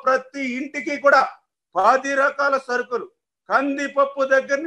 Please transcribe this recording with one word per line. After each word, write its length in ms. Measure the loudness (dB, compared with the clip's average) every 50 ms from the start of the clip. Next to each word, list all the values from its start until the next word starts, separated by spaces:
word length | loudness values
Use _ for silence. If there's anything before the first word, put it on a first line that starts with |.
| 0
ప్రతి 380 | 0 0 0 -2 -6 -10 -8 -6 -6 -6 -6
ఇంటికి 360 | -8 -8 -8 -8 -6 -6 -6 0 2
కూడా 160 | 4 4 4 4 2 -6 -14 _ _ _ _ _ _ _
పది 360 | 0 2 4 2 2 0 -2 0 0
రకాల 340 | 0 0 0 0 -2 -2 -2 -2 -4 -4
సరుకులు, 380 | -4 -4 -4 -4 -6 -6 -6 -8 _ _ _ _ _ _ _ -2
కందిపప్పు 760 | 0 0 0 0 -4 -4 -6 -4 0 0 0 0 0 -4 0 2 2
దగ్గర 260 | 2 2 0 -4 -4 -4